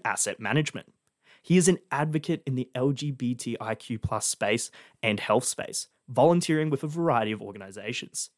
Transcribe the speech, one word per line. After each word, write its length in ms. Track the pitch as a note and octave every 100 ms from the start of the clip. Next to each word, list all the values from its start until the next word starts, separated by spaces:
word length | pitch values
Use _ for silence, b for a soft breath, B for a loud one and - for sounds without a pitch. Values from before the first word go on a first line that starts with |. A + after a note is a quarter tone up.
| A#2
asset 340 | F#2+ G#2 -
management. 540 | G#2+ C#3 D3+ A#2 - _ _ _ b b
He 140 | b F3+
is 120 | F3
an 120 | F3+ -
advocate 500 | C#3 D#3 D#3 E3 D#3+ -
in 100 | B2+
the 140 | B2+ B2+
L 160 | C3+
G 200 | C3+ D3
B 220 | C3 A#2+
T 220 | B2 A#2+ A2+
I 120 | A2 A2
Q 220 | - A2+
plus 280 | - A2 -
space 460 | - G#2 A#2 - B B B
and 200 | A2+ G#2
health 240 | - A2 -
space, 420 | - - - - _ -
volunteering 600 | B2 D3+ F3 E3+ D#3 D#3
with 140 | C#3
a 40 | D3+
variety 440 | E3 E3+ A#2+ G#2+
of 100 | G#2+
organizations 880 | G#2 G2+ G2 G2+ G#2 B2 - - -